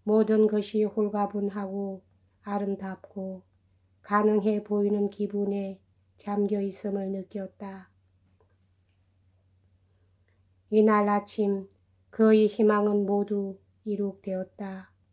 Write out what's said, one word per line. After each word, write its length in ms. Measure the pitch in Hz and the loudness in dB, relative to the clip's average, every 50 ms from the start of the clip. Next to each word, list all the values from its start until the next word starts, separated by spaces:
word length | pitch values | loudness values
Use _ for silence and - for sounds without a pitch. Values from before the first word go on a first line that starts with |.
모든 440 | _ 208 214 220 214 214 220 214 214 | _ 4 4 4 6 6 6 4 4
것이 360 | 214 214 208 202 - - 214 | 4 4 0 -2 0 0 0
홀가분하고 1200 | 214 202 - 220 208 202 208 208 202 196 - 202 202 196 190 208 196 190 196 202 196 196 190 190 - _ _ _ _ _ _ _ _ | 0 0 0 0 -2 0 0 -2 -2 -2 -2 -4 -4 -4 -4 -6 -8 -6 -6 -6 -6 -8 -8 -12 -16 _ _ _ _ _ _ _ _
아름답고 960 | 208 202 202 202 196 196 196 196 190 190 - - - - 196 190 190 190 185 - _ _ _ _ _ _ _ _ _ _ _ | -6 -4 -4 -2 -4 -4 -4 -6 -10 -10 -12 -16 -14 -12 -10 -10 -8 -10 -12 -16 _ _ _ _ _ _ _ _ _ _ _
가능해 600 | - - 202 208 208 214 214 208 190 220 214 208 208 | -4 0 2 2 4 4 4 2 2 2 0 -2 -2
보이는 440 | - 208 202 202 202 208 202 202 202 | -2 -2 0 0 0 0 0 0 -2
기분에 720 | 202 - 208 202 208 202 202 196 202 202 196 196 190 - _ _ _ _ _ _ _ - | -2 -4 -6 -4 -4 -4 -2 -2 -4 -4 -6 -8 -10 -14 _ _ _ _ _ _ _ -14
잠겨 420 | - 202 208 208 202 196 208 202 | -10 -4 -2 0 0 0 0 -2
있음을 500 | 196 196 185 - - 202 196 196 196 190 | -2 -4 -6 -8 -6 -6 -4 -4 -4 -4
느꼈다. 760 | 196 190 185 - - 202 190 190 - - 202 196 190 190 185 _ _ _ _ _ _ _ _ _ _ _ _ _ _ _ _ _ _ _ _ _ _ _ _ _ _ _ _ _ _ _ _ _ _ _ _ _ _ _ _ _ _ _ _ _ _ _ _ _ _ _ _ _ _ _ _ _ | -6 -8 -8 -10 -10 -10 -10 -10 -12 -16 -16 -16 -16 -18 -20 _ _ _ _ _ _ _ _ _ _ _ _ _ _ _ _ _ _ _ _ _ _ _ _ _ _ _ _ _ _ _ _ _ _ _ _ _ _ _ _ _ _ _ _ _ _ _ _ _ _ _ _ _ _ _ _ _
이날 400 | 214 214 214 214 214 208 208 202 | 4 4 6 6 4 4 2 2
아침 600 | 208 202 202 - - 220 208 202 196 196 190 - _ _ _ _ _ _ _ _ | 0 -2 -2 -4 -4 -2 0 0 -2 -2 -6 -10 _ _ _ _ _ _ _ _
그의 360 | - - 220 220 220 214 214 | -2 2 4 6 6 6 4
희망은 600 | 208 - - 220 214 214 208 208 208 208 208 202 | 4 2 2 4 4 4 2 2 0 0 0 0
모두 520 | 190 202 202 202 202 208 202 196 196 190 - _ _ _ _ - | 0 0 -2 -2 -2 -4 -4 -6 -6 -10 -14 _ _ _ _ -8
이룩되었다. 1040 | 214 202 196 202 196 190 - - 196 185 185 190 185 _ - 202 196 190 190 190 - _ _ _ _ | -6 -4 -4 -4 -6 -6 -8 -8 -8 -6 -6 -8 -10 _ -12 -12 -12 -12 -14 -16 -20 _ _ _ _